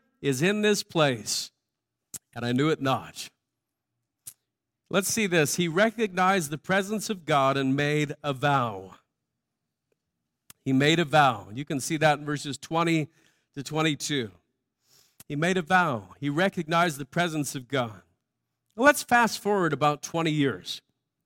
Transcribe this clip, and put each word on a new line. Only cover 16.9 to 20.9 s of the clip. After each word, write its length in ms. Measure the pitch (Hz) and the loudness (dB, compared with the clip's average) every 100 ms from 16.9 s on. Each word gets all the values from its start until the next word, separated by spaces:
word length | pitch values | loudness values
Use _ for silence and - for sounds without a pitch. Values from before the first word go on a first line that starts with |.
| 139 | -2
the 60 | |
presence 520 | 139 170 175 156 139 143 | -6 -2 -2 -2 -6 -8
of 100 | 123 | -4
God. 360 | 139 117 98 _ _ _ _ _ _ _ - | -4 -4 -8 _ _ _ _ _ _ _ 2
Let's 260 | 277 285 | 2 2
fast 380 | - 240 220 - | 2 2 2 0
forward 320 | 202 202 170 | -2 0 0
about 300 | 139 147 143 | 2 0 0
twenty 280 | - 165 165 | -4 -2 0
years. 520 | 151 139 92 - - _ | 2 0 -2 -10 -14 _